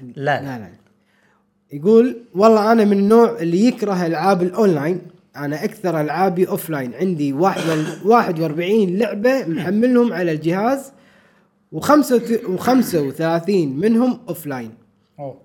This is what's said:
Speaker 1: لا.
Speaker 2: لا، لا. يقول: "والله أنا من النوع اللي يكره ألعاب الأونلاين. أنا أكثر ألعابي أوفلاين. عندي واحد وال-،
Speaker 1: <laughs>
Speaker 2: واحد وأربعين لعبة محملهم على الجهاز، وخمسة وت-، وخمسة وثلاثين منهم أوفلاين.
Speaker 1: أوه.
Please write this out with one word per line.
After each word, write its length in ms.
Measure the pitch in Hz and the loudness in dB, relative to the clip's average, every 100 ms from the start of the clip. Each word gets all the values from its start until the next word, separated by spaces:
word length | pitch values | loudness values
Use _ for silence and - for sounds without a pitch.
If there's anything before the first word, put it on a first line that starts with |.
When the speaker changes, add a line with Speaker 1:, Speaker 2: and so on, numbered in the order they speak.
| 131 120 | -18 -8
Speaker 1:
لا. 260 | 139 131 | -4 -4
Speaker 2:
لا، 180 | 139 127 | -4 -12
لا. 100 | 98 - _ _ _ _ _ _ _ _ _ | -14 -20 _ _ _ _ _ _ _ _ _
يقول: 440 | 143 165 226 247 339 - 170 | -4 4 6 4 0 -10 2
"والله 360 | 220 220 208 | 4 4 4
أنا 140 | 233 208 | 4 4
من 120 | 202 | 4
النوع 400 | 196 226 233 - | 4 6 4 2
اللي 260 | 165 170 240 | -2 2 2
يكره 400 | 240 202 185 170 | 0 -4 -2 -2
ألعاب 360 | 160 185 196 | -2 0 0
الأونلاين. 580 | 175 196 208 156 147 180 - - _ - | 0 0 2 2 0 -4 -8 -20 _ -10
أنا 280 | 143 151 | -6 -6
أكثر 380 | 208 - 185 165 | -6 -6 -4 -2
ألعابي 460 | 151 160 190 175 175 | -2 0 0 0 -2
أوفلاين. 460 | 190 - 151 127 | -2 -6 -6 -6
عندي 400 | - 190 170 143 | -4 -4 -2 -2
واحد 280 | 135 190 180 160 | 0 0 0 -2
وال-، 360 | 156 156 - 190 | -2 -4 -4 2
Speaker 1:
<laughs> 60 | |
Speaker 2:
واحد 280 | 233 190 160 | 2 2 -2
وأربعين 580 | 160 151 175 220 190 185 | -4 -4 0 2 2 0
لعبة 480 | 220 202 240 269 165 | -4 -2 0 0 -2
محملهم 680 | 214 175 208 247 247 240 | -4 -2 0 2 2 2
على 180 | 170 180 | 0 -4
الجهاز، 600 | 156 156 185 220 269 - - _ _ _ _ _ _ _ | -2 -2 -2 0 -2 -6 -20 _ _ _ _ _ _ _
وخمسة 440 | 156 - 294 - 240 | -6 2 2 4 0
وت-، 300 | 226 226 - | 0 -4 -4
وخمسة 560 | 185 233 254 - 170 | -4 0 2 2 0
وثلاثين 760 | 143 127 165 165 165 202 147 135 | -2 -2 -2 -2 0 0 0 0
منهم 400 | 208 226 254 233 - | 0 2 0 -2 -8
أوفلاين. 440 | 165 147 131 113 - _ _ _ - | -12 -10 -10 -12 -18 _ _ _ -16
Speaker 1:
أوه. 220 | 143 - | -16 -16